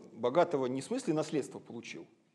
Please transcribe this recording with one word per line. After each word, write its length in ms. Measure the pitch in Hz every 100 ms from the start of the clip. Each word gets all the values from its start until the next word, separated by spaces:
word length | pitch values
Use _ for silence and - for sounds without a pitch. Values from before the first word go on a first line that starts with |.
| -
богатого 520 | - 120 156 170 143 127
не 160 | 131
в 40 | -
смысле 280 | 254 185
наследство 460 | 156 151 151 - -
получил, 480 | - 117 - 80 - _ _